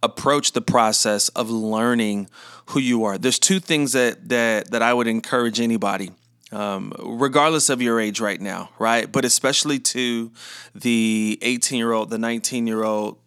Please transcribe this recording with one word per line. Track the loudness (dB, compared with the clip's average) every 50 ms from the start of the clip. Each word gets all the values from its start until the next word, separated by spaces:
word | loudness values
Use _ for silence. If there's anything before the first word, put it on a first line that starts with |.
| -2
approach | -4 -4 -2 0 2 2 2 2 0
the | -2 -2
process | -2 2 2 4 4 4 2 2 2 2 2 0 0 -2
of | -2 -4 -4 -2
learning | -2 -4 -2 -2 0 0 2 2 2 2 0 0 -2 -4 -6 -8 _ -20 -20 -20 -20 -20 -18 -4
who | -2 -2
you | 0 2 2 2 0
are? | 0 -2 0
There's | 0 0 0 2
two | 2 2 2 2
things | 0 0 0 0 0 2 2
that, | 2 2 2 0 -4 -6 -2
that, | 0 2 2 2 2 0 -2 -2
that | -2 0 2
I | 2 2
would | 2 2 0
encourage | 0 -2 -4 -2 0 0 0 0 0 0
anybody, | 0 0 0 0 0 -2 -2 -2 -6 -8 -12 _ _ _ _ _ _ -16
um, | -10 -8 -6 -6 -6 -6 -8 -10 -12 -12
regardless | -12 -10 -4 0 0 2 4 4 4 6 4 4 2 2
of | 2 2
your | 2 2 2 2
age | 2 0 -2 -2
right | -2 -2 -4 -4
now, | -6 -8 -8 -8 -10 -12 _ -2
right? | 0 2 2 2 0 0
But | -2 0 2
especially | 2 2 2 2 2 0 2 0 0 -2 -2
to | -2 -4 -2 -2 -2 -2 -2 -4 -6 -8 -12 -18 -20 -18 -18 -18 -20 -20 _
the | -6 -2 0 2 4 4 2 2 2 2 0 -2 -2
eighteen-year-old, | 0 -2 0 0 -2 -2 -2 -2 0 0 0 0 -2 -2
the | -4 -4
nineteen-year-old | -2 -2 -4 -4 -4 -4 -4 -2 -2 -2 -2 0 0 0 0 -2 -2 -4 -6 _ _